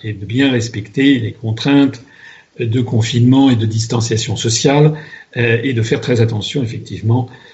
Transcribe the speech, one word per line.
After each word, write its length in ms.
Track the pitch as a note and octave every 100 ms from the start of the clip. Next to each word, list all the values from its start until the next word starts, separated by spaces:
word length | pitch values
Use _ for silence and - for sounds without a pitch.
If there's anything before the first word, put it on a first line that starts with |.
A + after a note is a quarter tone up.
et 100 | A2
de 140 | F#2+ F#2+
bien 240 | A#2+ C#3
respecter 720 | A#2+ A2+ G#2+ - C#3 C#3 B2+
les 100 | G#2+
contraintes 720 | - A2+ A2 C#3 C#3+ C3+ - - - - - _ -
de 220 | A#2 B2
confinement 720 | A2+ A#2 A2 A#2 B2 C3+ C#3
et 60 | A#2
de 100 | A2
distanciation 680 | A2 - A#2+ A2 A2 -
sociale, 600 | - A#2 A2+ C#3+ C#3+ D#3 D#3 - - - B2
euh, 220 | A#2 A#2
et 120 | C3+
de 80 | A#2
faire 180 | A2+ C3+
très 200 | - A#2
attention, 400 | A2 G#2 - D3
effectivement, 640 | A2+ A2+ - F#2 G#2+ B2 A#2+ - -